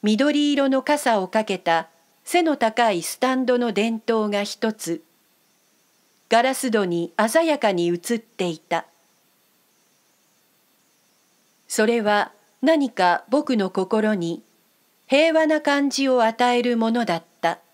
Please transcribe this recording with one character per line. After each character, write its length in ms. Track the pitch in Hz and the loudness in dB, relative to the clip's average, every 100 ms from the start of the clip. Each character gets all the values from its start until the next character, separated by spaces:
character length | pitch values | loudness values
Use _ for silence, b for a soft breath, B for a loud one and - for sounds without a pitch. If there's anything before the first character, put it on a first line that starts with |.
緑 480 | 208 214 285 294 294 | 0 0 2 0 0
色 180 | 285 277 | 0 0
の 140 | 269 | 0
笠 380 | 262 294 277 220 | 0 -2 0 0
を 60 | 185 | 0
か 160 | 220 | -4
け 140 | 214 190 | -4 -4
た 300 | - 165 165 _ _ _ | 0 0 -2 _ _ _
背 200 | - 359 | -2 0
の 120 | 330 285 | 2 0
高 360 | 226 220 233 | 0 2 0
い 100 | 185 | 0
ス 180 | 170 - | -4 -4
タ 140 | 254 | -2
ン 140 | 262 254 | 0 0
ド 100 | 247 | 0
の 140 | 240 | 0
電 280 | 202 220 226 | 0 -2 -4
灯 300 | - 226 214 | -4 -2 0
が 140 | 208 | -2
一 300 | 202 - 226 | -6 -4 -4
つ、 280 | 220 - 165 _ _ _ _ _ _ _ _ _ _ _ _ _ | -4 -8 -8 _ _ _ _ _ _ _ _ _ _ _ _ _
ガ 140 | 226 | 2
ラ 100 | 240 | 2
ス 160 | 262 262 | -2 -2
戸 160 | 214 190 | 0 0
に 260 | 170 170 - | -2 -4 0
鮮 300 | 220 302 330 | 2 2 2
や 100 | 285 | 0
か 140 | 220 | 0
に 160 | 180 175 | 0 0
映 60 | |
っ 260 | 175 - 233 | -2 -4 -6
て 280 | - _ 180 | -6 _ -6
い 120 | 160 | -6
た。 260 | _ 170 - _ _ _ _ _ _ _ _ _ _ _ _ _ _ _ _ _ _ _ _ _ _ _ _ _ _ _ _ | _ -6 -6 _ _ _ _ _ _ _ _ _ _ _ _ _ _ _ _ _ _ _ _ _ _ _ _ _ _ _ _
そ 200 | - 220 | 0 0
れ 140 | 233 | 2
は 300 | 208 208 - - _ _ | 0 0 -2 -8 _ _
何 300 | 262 320 269 | 2 2 0
か 320 | - 180 175 - | 2 2 2 0
僕 280 | 262 294 240 | -2 0 -2
の 140 | 190 | 0
心 420 | 185 185 220 214 | -2 -2 0 0
に 300 | 208 170 170 _ _ _ _ _ _ _ | 0 -4 -6 _ _ _ _ _ _ _
平 260 | 269 320 | 2 4
和 140 | 320 311 | 2 2
な 140 | 311 | 0
感 280 | 302 285 285 | 0 0 0
じ 180 | 262 269 | -2 0
を 120 | 254 | 2
与 340 | 226 226 247 240 | 0 2 0 2
え 60 | |
る 160 | 247 233 | 0 0
も 140 | 226 | 0
の 140 | 233 226 | -2 -2
だ 120 | 170 | -4
っ 60 | - _ | -6 _
た。 160 | 165 - _ | -4 -4 _